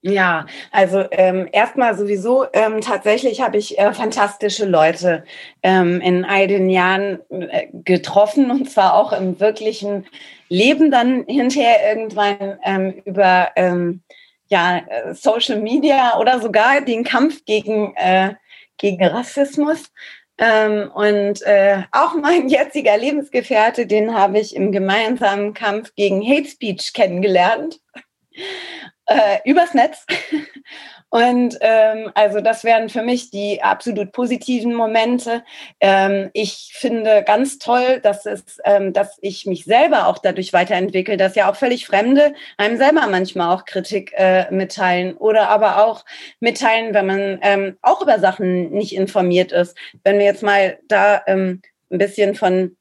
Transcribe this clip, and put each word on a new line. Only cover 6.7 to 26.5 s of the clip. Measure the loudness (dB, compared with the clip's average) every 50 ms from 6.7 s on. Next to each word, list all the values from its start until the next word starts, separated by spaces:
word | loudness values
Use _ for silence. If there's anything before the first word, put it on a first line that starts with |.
| 2 2 2 2 0 0 -2 -4 -6 -10 -12 _
äh, | -12 -12 -10 -6 -6 -6 -6 -6 -16
getroffen, | -14 -2 0 0 0 0 0 2 2 2 2 2 0 0 2
und | 0 -4 -4 -2
zwar | 0 2 2 4 4
auch | 2 2 0 -2
im | -4 -2 -4 -2 0
wirklichen | 0 -2 -2 -2 -6 -6 -6 -6 -8 -8 -8 -8 -8 _ _ -20 -20 -20 -20 _ _
Leben | _ -2 2 2 2 4 4 2 2
dann | 4 2 2 2 0 -2 -4
hinterher | -2 -2 0 0 0 0 2 2 4 4 4 4 2
irgendwann, | -2 -2 -6 -8 -4 -2 -2 -2 -2 -4 -8 -10 -10 -8 -6
ähm, | -4 -2 -2 -4 -4 -6 -10 _
über, | -8 -2 2 2 4 4 4 2 0 0
ähm, | 0 0 0 0 -2 -2 -4 -6 -8 _ _ -20 _ _ _ _ _ _
ja, | _ 0 0 2 2 0
äh, | -2 -4 -6 -8 -8 -8 -8 -12
Social | -4 -2 -2 0 0 -2 -2 -2 -4
Media | -4 -2 -2 0 2 2 2 4 2 2 2 2
oder | 2 2 2 2
sogar | -2 0 0 2 4 4 2 2
den | 0 -2 -4 -4 -4
Kampf | -2 0 2 2 0 0 -4 _
gegen, | -2 -2 -2 -2 -2 -2 -2 -2 -4 -4
äh, | -4 0 2 2 2 2 0 -4 _ _ _ -20 -20 -20 _ _
gegen | -4 -2 -2 0 2 0
Rassismus. | 0 0 -2 -8 -6 -2 -2 -2 -2 0 -2 -2 -2 -2 -6 -6 -18 _ -20 -20 -20 -20 -20 _ _ _
Ähm, | -2 0 2 2 2 2 0 0 -2 -4 -6 -6
und, | -2 0 0 2 2 0 -2 -4 -4
äh, | 0 2 4 4 4 4 2 0 -4 -2
auch | 0 2 2 2 0
mein | -2 0 2 2 2 2
jetziger | 2 0 0 0 -2 -4 -2 0 2 2
Lebensgefährte, | 2 0 -2 -2 -4 -6 -4 -4 -6 -4 0 0 2 2 2 0 -2 -4
den | 0 0 0 0 0 0
habe | 0 0 2 2
ich | 0 -2 -2 -4
im | -4 -2 -2
gemeinsamen | 0 -2 -2 0 0 0 0 -2 -2 0 0 -2 -2 -2 -6 -8 -8
Kampf | -6 -6 -4 -4 -6 -8 -12 _
gegen | -2 -2 0 0 -2
Hate | 0 0 0 0 0
Speech | -6